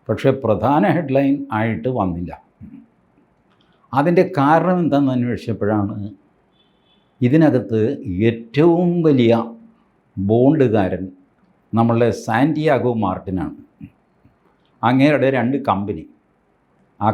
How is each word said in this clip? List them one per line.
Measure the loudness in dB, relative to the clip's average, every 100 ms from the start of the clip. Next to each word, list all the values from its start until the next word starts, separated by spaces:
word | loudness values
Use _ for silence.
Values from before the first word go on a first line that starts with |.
| -6
പക്ഷേ | -2 0 0 -2
പ്രധാന | 0 0 2 2 0
ഹെഡ്ലൈൻ | 0 0 0 -2 -2 -4
ആയിട്ട് | -2 -2 -4 -2
വന്നില്ല. | -4 -4 -10 -14 _ _ -20 -20 _ _ _ _ _ _ _ _ _ _ _ 0
അതിൻ്റെ | 2 2 2 0
കാരണം | 2 2 2 0 0
എന്താണെന്ന് | 2 0 0
അന്വേഷിച്ചപ്പോഴാണ് | -2 -4 -6 -4 -2 -2 -2 -6 -12 -14 _ _ _ _ _ _ _ _ _ _ 2
ഇതിനകത്ത് | 4 4 2 -2 -2 -2 -4 -8 -2 0
ഏറ്റവും | -2 -6 0 2 2 0 0 2
വലിയ | 2 4 2 -2 -12 -20 _ _ _ _ -6 0
ബോണ്ടുകാരൻ | 2 2 4 2 2 -2 -4 -10 -14 _ _ _ _ _ -2
നമ്മളുടെ | 0 2 0 -2
സാന്റിയാഗോ | -4 0 0 0 0 0 0 -2
മാർട്ടിനാണ്. | -2 -4 -6 -6 -6 -12 -20 _ -20 _ _ _ _ _ _ _ _ _ 0
അങ്ങേരുടെ | 4 4 4 2 0
രണ്ട് | -2 -2 0
കമ്പനി, | -2 -2 -8 -12 _ _ _ _ _ _ _ _ _
ആ | -2